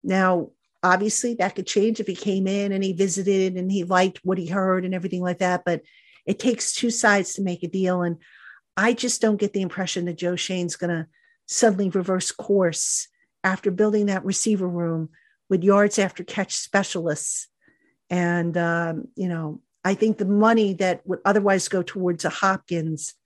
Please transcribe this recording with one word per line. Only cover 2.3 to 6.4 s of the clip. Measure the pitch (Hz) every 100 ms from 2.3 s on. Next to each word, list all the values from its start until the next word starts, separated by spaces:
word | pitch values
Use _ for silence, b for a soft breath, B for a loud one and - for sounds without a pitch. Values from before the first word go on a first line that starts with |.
| 190 190
in | 202 202
and | 196
he | 190
visited | 170 196 180 190 190 185
and | 185 185
he | 196
liked | 175 180 185 -
what | 180 190
he | 165
heard | 196 190 185
and | 185
everything | 185 185 180
like | 180 175
that. | 180 180
But | 175 170 b b b b
it | -
takes | 202